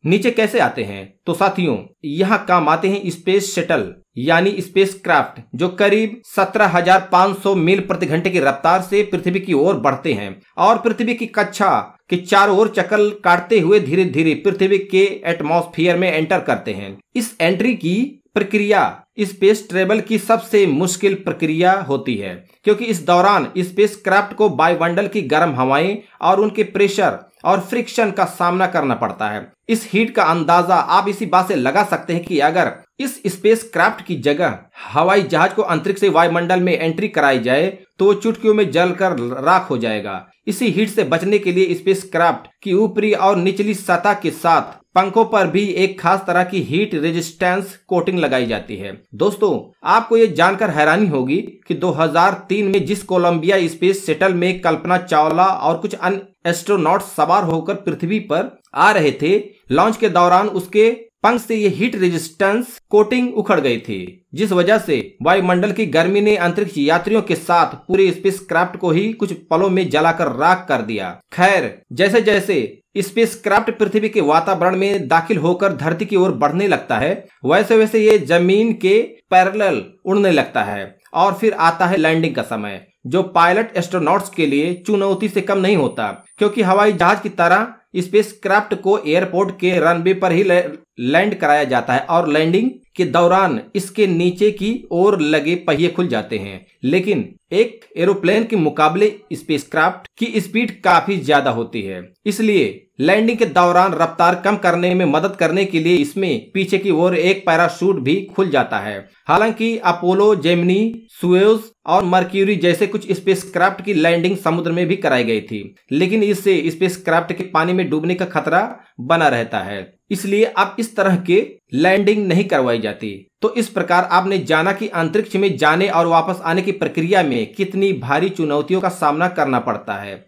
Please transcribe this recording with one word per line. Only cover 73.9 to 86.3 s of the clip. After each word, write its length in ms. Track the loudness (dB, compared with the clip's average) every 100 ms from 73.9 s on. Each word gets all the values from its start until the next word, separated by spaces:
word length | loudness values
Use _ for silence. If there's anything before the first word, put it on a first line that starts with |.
| 0 0
के 120 | 0
वातावरण 540 | 2 2 0 0 0 0
में 320 | -2 -2 0
दाखिल 300 | -2 0 -2
होकर 340 | 0 0 -2
धरती 300 | -2 -4 -4
की 120 | -2 0
ओर 160 | 0
बढ़ने 340 | 2 0 0 0
लगता 300 | -2 -2 -2
है, 260 | -2 -4 -8 _
वैसे 320 | 0 0 4 4
वैसे 240 | 4 4
ये 180 | 4 4
जमीन 520 | 4 2 4 2 2
के 260 | 0 2 2 0 -8 _
पैरेलल 520 | 4 4 2 0 -2 -6 _
उड़ने 260 | -2 2 4
लगता 300 | 2 0 -4
है 300 | -4 -6 -10 _ _
और 200 | 0 0
फिर 180 | 2 -2
आता 320 | 2 0 2 0
है 100 | 2
लैंडिंग 380 | 2 2 0
का 80 | -4
समय, 420 | -6 -8 -8 -12 -18 _ -4
जो 160 | -2
पायलट 520 | 0 2 4 2 0 -4
एस्ट्रोनॉट्स 520 | -4 -2 0 0 -2
के 180 | -2 0
लिए 280 | 0 -2 -4
चुनौती 520 | -2 0 0 0 -2
से 120 | -4
कम 180 | -2 0
नहीं 180 | 2 2
होता, 340 | 0 -2 -6 -8 _